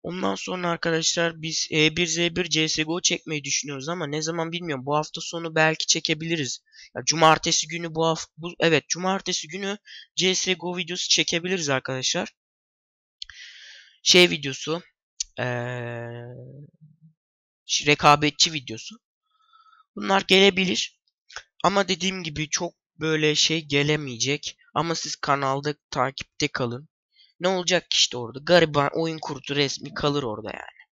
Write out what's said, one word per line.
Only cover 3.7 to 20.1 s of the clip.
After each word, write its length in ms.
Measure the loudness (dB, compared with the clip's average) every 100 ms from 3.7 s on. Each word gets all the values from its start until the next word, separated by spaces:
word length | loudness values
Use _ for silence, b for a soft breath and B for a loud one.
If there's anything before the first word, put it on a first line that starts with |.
| -8 -6
ama 180 | -6 -4
ne 140 | -4
zaman 300 | -4 -4 -4
bilmiyorum. 340 | -6 -6 -6 -2
Bu 100 | -2
hafta 260 | -2 -8
sonu 340 | -10 -8 -4 2
belki 320 | 2 2 -2
çekebiliriz. 720 | -2 0 -2 -2 -2 -4 -6 B B B -6
Ya 60 | -2
cumartesi 640 | 6 6 6 4 0 -2
günü 280 | -6 -6 0
bu 100 | 0
haf-, 220 | 0 -6 -12
bu, 160 | -12 0
evet, 300 | 4 4 _
cumartesi 580 | -4 -2 -2 -2 -6 -6
günü 300 | -8 -6 -8 B B B 0
C 200 | 0 2
S 180 | 0
G 60 | -2
O 160 | -2 -6
videosu 320 | -6 -6 0
çekebiliriz 600 | 2 2 0 0 0 0
arkadaşlar. 600 | 0 -2 -4 -2 -2 -4 _ _ _ _ _ _ _ _ _ -20 B B B B B B B
Şey 260 | 4 6 6
videosu, 520 | 4 -6 -8 -6 -6 -8 _ _ _ -12 -6
eee, 840 | -4 -4 -6 -8 -8 -8 -10 -12 -14 -16 -18 -20 -20 _ -20 _ -20 _ _ _ _ _ -6
ş-, 200 | -2 2
rekabetçi 680 | 6 6 6 4 2 0
videosu. 420 | 0 -10 -12 -14 -18 _ _ b b b b b b b -8
Bunlar 280 | 0